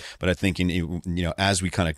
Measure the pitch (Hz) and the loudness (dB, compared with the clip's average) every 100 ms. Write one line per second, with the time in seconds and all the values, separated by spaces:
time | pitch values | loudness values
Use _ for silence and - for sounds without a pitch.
0 | - - 90 85 98 85 90 87 82 85 | -8 -2 0 2 0 2 0 0 -2 -4
1 | 90 87 85 - 98 92 92 - 85 | -4 -2 -2 0 2 2 0 0 0